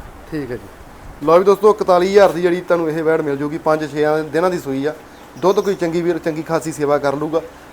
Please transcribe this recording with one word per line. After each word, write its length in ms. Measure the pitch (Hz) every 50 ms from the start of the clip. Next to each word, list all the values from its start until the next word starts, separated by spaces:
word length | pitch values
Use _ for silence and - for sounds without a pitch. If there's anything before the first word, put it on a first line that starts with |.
| - - - - - -
ਠੀਕ 200 | 160 151 139 120
ਹੈ 40 | 123
ਜੀ। 680 | 107 101 98 - - - - - - - - - - 143
ਲਓ 120 | 151 165 180
ਵੀ 60 | 190
ਦੋਸਤੋ, 280 | 196 196 190 208 214
ਇਕਤਾਲੀ 360 | 202 - 196 185 180 175 180 190
ਹਜ਼ਾਰ 240 | 196 208 196 180
ਦੀ 100 | 151 170
ਜਿਹੜੀ 200 | 175 180 170 180
ਤੁਹਾਨੂੰ 280 | 175 180 175 165 165 156
ਇਹ 140 | 151 165 156
ਵੈੜ 180 | 156 160 160
ਮਿਲ 160 | 156 147 143 135
ਜੂਗੀ, 200 | 147 147 156 160
ਪੰਜ 340 | - 156 156 156 156 143
ਛੇ 140 | 135 151 151 151 151 156 156 151 135
ਦਿਨਾਂ 160 | 160 175 185
ਦੀ 100 | 180 170
ਸੂਈ 260 | 127 139 135 135 139
ਆ। 80 | 147 151 - - - - - - - - 127
ਦੁੱਧ 220 | 147 180 208 214
ਕੋਈ 160 | 190 196 190
ਚੰਗੀ 260 | 147 175 165 160 175
ਵੀਰ, 160 | 165 175 170 160
ਚੰਗੀ 240 | - 170 156 156
ਖਾਸੀ 300 | 156 - 160 156 147 165
ਸੇਵਾ 260 | 147 147 147 139 147 143
ਕਰ 180 | 131 139 139
ਲੂਗਾ। 260 | 147 151 156 151 165 - - - - - -